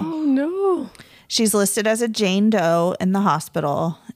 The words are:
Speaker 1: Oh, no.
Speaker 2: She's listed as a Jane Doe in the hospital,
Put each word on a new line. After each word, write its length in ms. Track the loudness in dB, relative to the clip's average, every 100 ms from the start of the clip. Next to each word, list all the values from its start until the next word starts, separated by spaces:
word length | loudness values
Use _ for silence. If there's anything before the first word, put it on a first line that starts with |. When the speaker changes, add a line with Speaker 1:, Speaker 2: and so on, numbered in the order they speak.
Speaker 1:
Oh, 220 | -6 -2
no. 640 | 0 0 0 -2 0 -2 -4 -14 -20 -20 -6
Speaker 2:
She's 240 | 0 2
listed 340 | 2 0 0 0
as 140 | 0
a 80 | -2
Jane 400 | 0 0 2 2
Doe 460 | 4 2 2 2 0
in 120 | 0
the 80 | 2
hospital, 800 | 2 0 -2 -4 -2 -2 -2 -6 -14